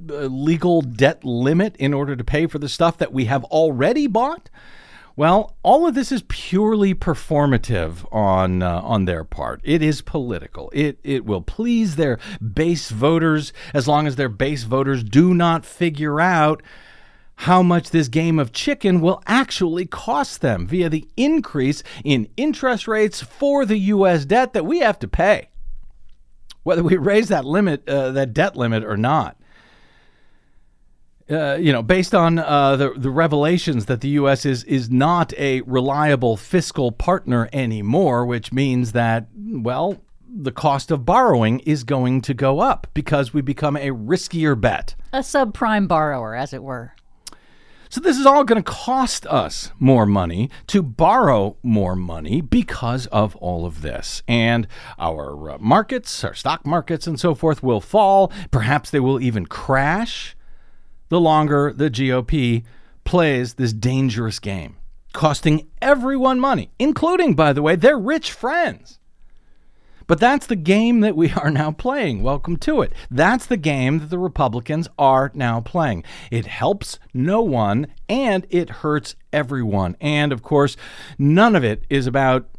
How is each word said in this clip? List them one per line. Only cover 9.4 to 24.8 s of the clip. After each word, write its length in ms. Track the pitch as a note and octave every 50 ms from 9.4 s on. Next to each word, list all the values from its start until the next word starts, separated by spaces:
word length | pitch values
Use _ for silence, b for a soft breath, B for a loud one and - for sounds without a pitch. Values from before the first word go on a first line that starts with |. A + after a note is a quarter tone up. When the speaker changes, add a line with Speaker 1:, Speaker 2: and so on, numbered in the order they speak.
| C#2 A#1 A#1 - -
Speaker 1:
It 200 | - D3+ E3+ D#3
is 180 | D3+ D3 -
political. 720 | - - - D#3+ C3 B2 G#2+ E2+ - - - - C#2+ - -
It, 260 | - D3 D3 C3+ - -
it 220 | C#3+ C#3 C3 A2+
will 160 | A2+ G2+ F#2 E2
please 540 | - - - A3 A#3+ A#3+ A#3 A3+ G3+ D3+
their 220 | C#3+ D#3+ C#3+ A#2+ - B B G#3 B G#2 A2+ G2
base 360 | - D#3 E3+ F3 D#3 - -
voters 640 | G#2+ G#2+ B2 D3 E3 E3 D#3+ E3 D#3 D3+ C#3+ - - B B B B
as 120 | D3 B2
long 200 | C3+ D3 D3 D3+
as 100 | D3+ C3
their 140 | B2 C#3 B2+
base 340 | G#2 G2 C3 C#3 D3+ C#3 A#2
voters 400 | G#2+ A#2+ C3+ C#3 C#3 C#3 B2+ A2
do 300 | G2+ G2+ C#3 E3+ F3+ F#3
not 320 | E3+ E3+ E3+ E3 E3 -
figure 520 | - - - F3+ E3+ D3+ C#3+ D3+ D3+ D3 D3+
out 440 | E3 F3+ F3 E3 D3+ D3+ D#3 - b b b b b b b b b b b b b b b
how 260 | b - D3+ F3+ F3+ F#3
much 280 | F3 F3+ E3+ E3 -
this 180 | - E3 D#3 B2+
game 300 | A2+ E3 D#3+ E3+ E3 D#3+
of 140 | C#3+ A#2 -
chicken 480 | - - D4 C#4+ C#4+ - G3 F3+ F3
will 220 | D#3+ F3 F#3 - -
actually 600 | - G#3 B3+ C4+ - - - G3 E3+ D#3+ F3 F3+
cost 540 | E3 - - - - A#3 D4 C#4 - - -
them 260 | - C#3 A2 F2+ F2
via 220 | F#2+ C#3 F#3 F3 E3+
the 200 | D#3 D#3 - - -
increase 680 | - B3 D4 D#4+ D#4+ A#3 - - D3 B2+ C3+ D3 - - B B B B
in 240 | D3 C#3+ B2 G#2+ - -
interest 500 | - B3+ D4+ D4 - - B3+ B3 G#3 -
rates 340 | - A3 G#3+ G#3+ G#3+ - -
for 440 | - - - - C#4+ C#4 C#4+ C#4+ C4+
the 140 | G3 G#3+ G#3+
U 280 | F#3+ G3 G#3+ G3 G3
S 180 | F#3 F3 D#3+ C#3
debt 280 | C3+ F#3+ A#3+ C4 B3+ -
that 140 | A3 D#3
we 120 | E3 D#4 F4